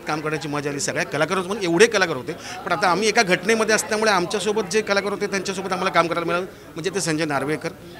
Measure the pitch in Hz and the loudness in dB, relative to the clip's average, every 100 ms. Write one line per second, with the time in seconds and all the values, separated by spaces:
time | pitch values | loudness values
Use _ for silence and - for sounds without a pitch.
0 | - 156 151 151 151 147 143 139 131 131 | -4 -4 -4 -4 -4 -4 -4 -4 -2 -2
1 | 175 143 156 190 180 220 175 170 233 208 | -2 0 0 0 -2 -2 2 6 6 6
2 | 175 135 123 165 - - - 175 190 170 | 2 0 -6 -10 -10 -10 -4 2 2 4
3 | 220 208 190 180 190 226 220 214 - 214 | 2 2 2 2 2 0 2 2 0 0
4 | 220 190 175 208 196 214 185 214 214 202 | 2 2 0 -2 0 -2 0 -2 2 0
5 | 202 202 202 196 185 190 185 180 233 170 | 0 -4 -2 -2 -4 -6 -4 -2 2 4
6 | 165 165 170 175 185 - - 170 175 190 | 4 2 0 -2 -4 -12 -14 -6 -4 -2
7 | 165 156 160 135 139 139 165 - 170 | -2 0 0 0 -2 -4 -4 -10 -18